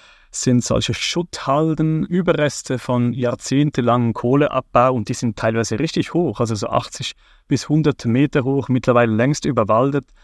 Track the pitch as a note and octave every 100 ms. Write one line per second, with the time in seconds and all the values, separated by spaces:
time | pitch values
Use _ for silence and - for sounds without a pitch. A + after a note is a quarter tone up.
0 | - _ _ - - B2 - A#2+ - A2+
1 | - E3+ F3 - - C#3+ D#3+ D#3 D#3+ D#3
2 | - F3 F3 D#3 D3 - - B2+ - B2
3 | A#2+ A#2+ B2 A#2 - C3+ D3+ - A#2+ A#2+
4 | A#2 A2 A#2+ C#3 D3 C3 - B2 B2+ C3
5 | G#2 B2 A#2+ G2+ A2+ A2+ A2 A2 D#3 -
6 | - E3 E3 - A2+ G#2+ A2+ - - -
7 | C3+ - _ _ - C#3 - D3+ D3+ -
8 | A#2+ A#2 D3 D3+ B2+ C#3 A#2 B2+ - A#2+
9 | A#2+ A2 B2+ D3 - B2 G#2 A2 C#3 C#3+
10 | - -